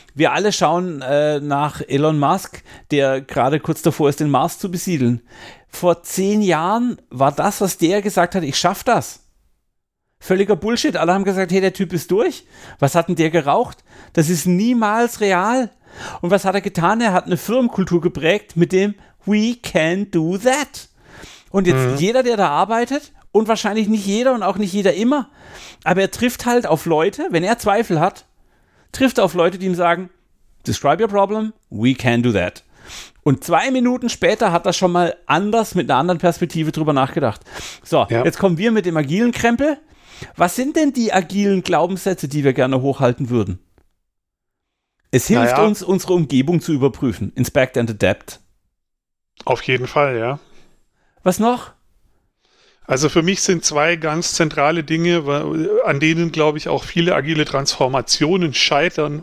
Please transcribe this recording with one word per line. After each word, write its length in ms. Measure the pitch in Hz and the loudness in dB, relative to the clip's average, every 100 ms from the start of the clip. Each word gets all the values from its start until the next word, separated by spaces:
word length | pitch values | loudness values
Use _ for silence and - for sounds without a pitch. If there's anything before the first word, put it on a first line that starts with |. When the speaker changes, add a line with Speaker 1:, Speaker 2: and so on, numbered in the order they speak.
| _ | _
Speaker 1:
wir 180 | 135 151 | 0 0
alle 200 | 143 202 | 2 0
schauen, 500 | - 151 170 185 147 | 2 0 0 -2 -6
äh, 380 | 131 143 151 147 | -2 0 2 -2
nach 400 | 147 143 147 - | -2 -2 -2 -6
Elon 380 | - 139 156 151 | -4 0 0 2
Musk, 440 | 143 190 - - - - - | 0 0 -4 -18 -20 -16 -2
der 280 | 147 135 135 | 0 2 0
gerade 380 | 135 143 127 151 | -2 0 0 0
kurz 240 | - 151 | -2 -2
davor 260 | 170 - 143 | 0 2 0
ist, 120 | 143 | 2
den 100 | 151 | 0
Mars 280 | 131 160 - | 2 0 -4
zu 120 | 202 | -8
besiedeln. 500 | 175 - 160 120 120 _ - - - _ | -6 -4 0 0 0 _ -20 -20 -20 _
Vor 360 | - 180 170 | -2 0 0
zehn 380 | - - 196 208 | -4 -2 0 2
Jahren 560 | 202 156 170 226 247 196 - | 2 0 0 -2 -2 -6 -8
war 220 | 123 135 | 0 0
das, 280 | 143 175 - | 2 -2 0
was 160 | 190 - | -4 0
der 240 | 165 208 | 0 2
gesagt 340 | 202 180 175 190 | 0 0 0 -2
hat, 80 | |
„Ich 120 | 151 - | -4 -2
schaff 280 | 180 196 | -2 -2
das.“ 360 | - 208 - - _ _ _ _ _ _ _ _ _ _ | 0 0 -2 -14 _ _ _ _ _ _ _ _ _ _
Völliger 360 | - 190 196 190 | -2 0 2 0
Bullshit. 400 | 208 233 302 170 | 0 -2 -2 0
Alle 160 | 165 | 0
haben 120 | 190 | 2
gesagt, 260 | 196 185 185 | 0 -2 0
„Hey, 80 | 190 | 2
der 120 | 190 | 0
Typ 200 | 185 185 | -2 -4
ist 180 | 180 - | -4 -2
durch. 340 | 190 349 - _ - - - | 0 0 -4 _ -20 -14 -2
Was 160 | 139 | 0
hat 140 | 170 170 | 2 0
denn 80 | 165 | 0
der 140 | 160 | 2
geraucht?“ 540 | 170 143 180 240 - _ - - | 2 2 0 0 -8 _ -20 -4
Das 160 | - 151 | 0 2
ist 160 | 175 180 | 2 2
niemals 720 | 180 226 247 214 220 240 - | 2 2 2 2 0 0 0
real. 500 | 208 175 202 254 233 _ _ - - - | 0 2 2 0 -2 _ _ -18 -16 -6
Und 100 | 175 | 0
was 140 | 190 | 2
hat 100 | 190 | 2
er 60 | 196 | -2
getan? 400 | 196 175 170 226 | -2 -2 0 2
Er 120 | 233 | 2
hat 140 | 180 170 | 0 0
eine 100 | 180 | -4
Firmenkultur 640 | - 247 240 - 185 175 | 0 0 0 0 0 0
geprägt 560 | 160 - 160 208 - 165 | 0 0 0 0 -2 -2
mit 140 | 165 | 0
dem 240 | 185 202 202 - _ - | 2 0 -4 -18 _ -2
„We 300 | 214 226 240 | 0 0 -4
can 500 | - 175 160 185 196 | -4 0 0 -2 -2
do 260 | 170 160 196 | -2 -2 0
that“. 500 | 247 277 277 - - _ _ - - - _ | 0 0 -2 -10 -20 _ _ -20 -20 -20 _
Und 160 | 98 175 | 0 2
jetzt 240 | 131 127 | 2 2
Speaker 2:
Mhm. 80 | 135 | 0
Speaker 1:
jeder, 240 | 180 254 | 2 2
der 140 | 247 220 | 2 2
da 120 | 170 | 2
arbeitet, 640 | 147 190 226 240 277 - _ - | 2 0 0 -2 -4 -8 _ -2
und 160 | 208 220 | 0 2
wahrscheinlich 400 | 220 214 214 208 | 0 0 -2 0
nicht 180 | 220 196 | 0 0
jeder 260 | 208 254 | 0 2
und 120 | 247 | 0
auch 120 | 190 196 | -2 -2
nicht 140 | 202 | -2
jeder 220 | 196 190 | 0 0
immer, 340 | 175 240 294 220 _ - - - - | 2 2 0 -2 _ -20 -20 -20 -4
aber 200 | - 180 | 0 0
er 80 | 190 | 0
trifft 340 | - 240 - 240 | 0 -4 -2 0
halt 220 | 240 185 | 0 2
auf 180 | 156 170 | -2 0
Leute, 400 | 156 175 240 349 | 2 0 -2 -2
wenn 120 | 175 | -2
er 160 | 180 233 | 0 0
Zweifel 400 | 208 202 220 160 | 0 0 0 0
hat, 280 | 180 - _ _ _ _ _ _ _ | 0 -4 _ _ _ _ _ _ _
trifft 260 | - 262 - | 0 2 2
er 60 | |
auf 100 | 190 | 2
Leute, 240 | 170 170 180 | 2 0 0
die 80 | 190 | -4
ihm 80 | |
sagen, 340 | 175 175 170 185 _ _ _ _ _ - | 0 0 0 -4 _ _ _ _ _ -8
„Describe 360 | - 143 160 | -2 0 2
your 60 | 220 | 2
problem, 420 | 202 196 214 220 - - | 0 0 0 -4 -8 -12
we 260 | 104 120 | -2 0
can 280 | 127 131 120 | 2 2 2
do 100 | 120 | 2
that.“ 300 | 98 90 - _ _ - - - _ | 0 -2 -8 _ _ -20 -20 -20 _
Und 180 | 151 135 | 0 0
zwei 300 | - 170 254 | 0 0 2
Minuten 360 | 262 240 247 240 | 0 0 0 -4
später 440 | - - 214 214 | 0 0 2 2
hat 140 | 170 180 | 0 -2
er 60 | |
schon 200 | 165 185 | 0 0
mal 240 | 175 170 - - | 2 0 -2 -2
anders 480 | 151 202 226 214 | -2 2 0 0
mit 160 | - 220 | -2 0
einer 80 | 131 | 2
anderen 200 | 170 170 | 2 0
Perspektive 500 | 180 165 175 165 156 | 0 0 -4 -2 -4
drüber 200 | 156 156 | -2 0
nachgedacht. 480 | 143 131 170 127 - - - - - | 0 0 0 -2 -4 -14 -16 -16 -14
So, 240 | - 160 107 | 0 2 2
Speaker 2:
Ja. 140 | 117 | 2
Speaker 1:
jetzt 140 | 156 - | 0 2
kommen 180 | 196 165 | 0 2
wir 140 | 226 | 2
mit 160 | 220 180 | 2 0
dem 100 | 160 | -2
agilen 360 | 139 180 240 | 0 0 0
Krempel. 460 | 233 233 233 294 285 _ - - - - - | 0 0 2 0 -2 _ -20 -20 -20 -10 -2
Was 180 | 175 | 0
sind 220 | - 262 320 | 0 -2 2
denn 160 | 294 | 0
die 200 | 247 226 | 0 0
agilen 500 | 185 - 190 202 190 | 0 0 0 2 0
Glaubenssätze, 640 | 180 160 170 190 196 175 143 | 0 0 0 -2 -4 -4 -4
die 160 | 147 | 0
wir 80 | 139 | 0
gerne 300 | 131 127 131 | 2 0 0
hochhalten 480 | 139 131 127 123 123 | 0 0 0 0 -2
würden? 280 | 120 95 92 _ _ _ _ _ _ _ _ _ _ _ _ _ _ - | -2 -2 -6 _ _ _ _ _ _ _ _ _ _ _ _ _ _ -2
Es 160 | 127 - | 0 2
hilft 300 | 240 120 131 | 2 4 4
Speaker 2:
Naja. 100 | 214 | 2
Speaker 1:
uns, 160 | 208 | 0
unsere 300 | 180 190 - | -2 -2 0
Umgebung 460 | 180 147 131 135 175 | 0 2 0 2 0
zu 120 | - | 0
überprüfen. 600 | 143 135 - 135 101 98 | 0 0 0 -4 -4 -6
Inspect 440 | - 123 143 131 127 | -4 -2 0 0 0
and 120 | 117 | -4
adapt. 500 | 107 92 107 - - _ _ _ _ _ _ _ _ _ - | 0 0 0 -6 -20 _ _ _ _ _ _ _ _ _ -10
Speaker 2:
Auf 180 | - 123 | -4 -4
jeden 240 | - 127 127 | -2 -4 -2
Fall, 300 | 151 143 120 | 0 0 0
ja. 200 | 117 143 _ - - _ _ _ _ _ | -4 -6 _ -20 -20 _ _ _ _ _
Speaker 1:
Was 160 | 185 185 | -2 0
noch? 320 | 226 247 - _ _ _ _ _ _ _ _ _ _ _ - | 0 0 -8 _ _ _ _ _ _ _ _ _ _ _ -4
Speaker 2:
Also 220 | 131 147 | 0 2
für 140 | 180 | 2
mich 180 | 165 196 | 2 0
sind 240 | - 175 | 0 0
zwei 320 | - 151 156 175 | 0 0 0 0
ganz 380 | 156 160 - | -2 -4 -4
zentrale 500 | - 160 151 143 165 | 0 0 2 0 0
Dinge, 420 | 143 160 170 170 143 | -2 -2 2 0 0
wa-, 640 | 143 151 160 170 214 226 | -2 -2 -2 0 0 0
an 120 | 143 | 0
denen, 320 | 156 165 170 | 0 0 -2
glaube 260 | 151 151 151 | 0 0 0
ich, 100 | 147 | -4
auch 160 | 143 | -4
viele 300 | - 170 170 | -4 -2 0
agile 320 | 175 143 160 147 | 0 -2 -2 -2
Transformationen 1080 | 139 139 - 131 131 117 - 151 190 165 | -2 -4 -2 0 0 -2 -2 0 0 0
scheitern, 680 | 120 - 147 175 - 151 147 | 0 0 2 0 -2 -4 -6